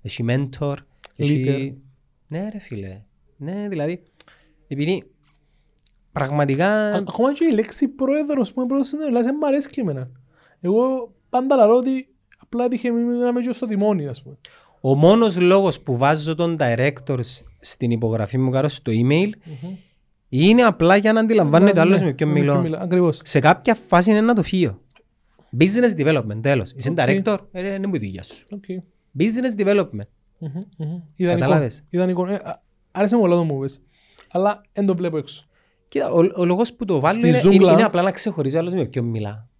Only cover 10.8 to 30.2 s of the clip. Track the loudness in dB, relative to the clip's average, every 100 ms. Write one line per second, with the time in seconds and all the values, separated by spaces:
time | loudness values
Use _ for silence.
10.8 | 0 -2 -8 _ _ -2 0 4 6 4
11.8 | 2 -4 -8 _ _ _ _ -4 -2 -2
12.8 | -2 -2 -2 -2 -2 -2 -4 -6 -4 -2
13.8 | 0 0 -4 -12 -18 -20 -20 _ _ _
14.8 | 0 6 6 6 2 2 4 4 2 -4
15.8 | -6 0 2 0 -2 -2 -2 0 0 0
16.8 | -2 -2 -6 -6 -6 -10 -16 _ -12 -6
17.8 | -2 -2 -2 -4 -4 -2 -2 0 -2 -4
18.8 | -4 0 2 2 0 -6 -18 -16 -14 -16
19.8 | _ _ _ _ _ 2 4 6 4 4
20.8 | 4 4 4 0 2 2 4 6 6 6
21.8 | 4 4 0 -2 0 2 2 0 0 -4
22.8 | -2 2 2 0 -2 2 4 2 0 -2
23.8 | 2 2 4 4 4 0 0 0 -2 -4
24.8 | _ _ _ _ _ _ _ 0 2 4
25.8 | 0 2 0 0 -2 -4 0 0 -2 -8
26.8 | -4 -2 0 0 0 -4 -6 -10 -6 -6
27.8 | -4 -4 -6 -12 -16 -18 _ -18 -12 -12
28.8 | -14 _ _ -2 -2 0 -4 -2 0 0
29.8 | 0 -8 -12 _